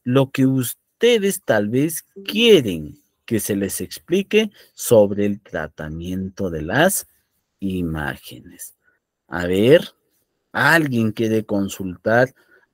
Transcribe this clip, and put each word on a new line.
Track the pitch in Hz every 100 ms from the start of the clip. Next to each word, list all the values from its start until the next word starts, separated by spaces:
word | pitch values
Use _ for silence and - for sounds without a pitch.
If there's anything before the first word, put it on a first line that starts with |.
lo | 123 131 135
que | - 131
ustedes | 135 120 - _ - 233 233 196 -
tal | - 110 104
vez | 123 160 - - -
quieren | - 208 233 190 113 82 76 - _ _
que | - 110
se | - 101
les | 95 -
explique | 92 - - 185 196 214 214 _ _
sobre | - - 113 101 101
el | 104 101
tratamiento | - 87 76 - 78 80 90 92 95 - 95
de | 80
las | 78 120 180 - - _ _ _ _ -
imágenes. | 98 92 85 78 71 65 - - 87 87 - _ _ _ _ _ -
A | 82 87
ver, | 92 117 170 - _ _ _ _ _ _
¿alguien | 98 139 165 151 117 110
quiere | 104 110 110 107
consultar | 101 98 - 95 87 110 117 - _ _ _ _